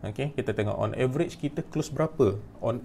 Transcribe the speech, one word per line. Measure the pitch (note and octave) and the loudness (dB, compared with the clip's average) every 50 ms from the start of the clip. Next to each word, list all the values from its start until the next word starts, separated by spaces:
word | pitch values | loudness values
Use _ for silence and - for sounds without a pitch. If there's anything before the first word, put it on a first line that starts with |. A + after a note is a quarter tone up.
| - | -6
Okey, | G#2 G#2+ - C3+ D3 - | -8 -4 -2 -4 -2 -2
kita | - A#2 - | -2 -2 0
tengok | G#2+ G#2 G#2+ G#2 G#2 | 0 2 2 0 2
on | - G#2 G#2+ - - | 0 0 0 2 2
average | B2+ B2+ B2+ D3 E3+ - - - | 2 2 2 2 0 0 -2 -4
kita | - C#3+ C#3+ - - | -4 -2 -2 -2 -6
close | - - D#3 D3+ - | -2 -2 -2 -2 -2
berapa? | - - D#3 D#3+ - - C3+ G2+ G#2 G#2+ - - - - | 0 0 0 -2 4 4 6 6 6 2 -6 -10 -12 -4
On | - A#2 A2+ A#2+ | -2 0 0 0